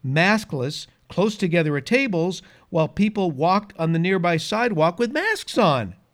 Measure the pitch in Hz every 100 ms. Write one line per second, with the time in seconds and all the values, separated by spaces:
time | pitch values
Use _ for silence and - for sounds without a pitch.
0 | 135 143 180 214 214 147 127 151 - _
1 | _ - 208 214 190 170 156 143 139 247
2 | 269 175 170 180 - - _ 170 156 -
3 | 214 214 185 131 160 196 208 - 160 165
4 | 175 190 175 165 - 214 240 180 165 175
5 | 233 294 403 427 - - 196 135 101 -
6 | _